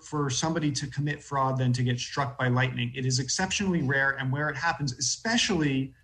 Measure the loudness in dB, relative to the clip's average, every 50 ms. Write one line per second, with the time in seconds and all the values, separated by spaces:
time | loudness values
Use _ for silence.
0 | -10 -6 -2 -2 0 0 0 0 0 0 2 2 0 0 0 -2 -4 -4 -4 -2
1 | -2 -2 -2 -4 -6 -4 0 2 2 2 2 2 2 2 2 2 2 0 0 -2
2 | -4 -4 -2 -2 -2 -2 -2 -2 0 2 2 2 2 2 0 -2 -4 -4 -4 -2
3 | -2 0 0 0 -2 -2 -2 0 0 0 0 0 0 2 2 2 2 2 2 2
4 | 2 2 0 0 -2 -2 0 0 0 -2 -2 -2 -2 -2 0 0 -2 -4 -2 -2
5 | -4 -4 -4 -2 -2 0 2 2 2 2 2 2 2 2 2 0 -2 -4 -8 -16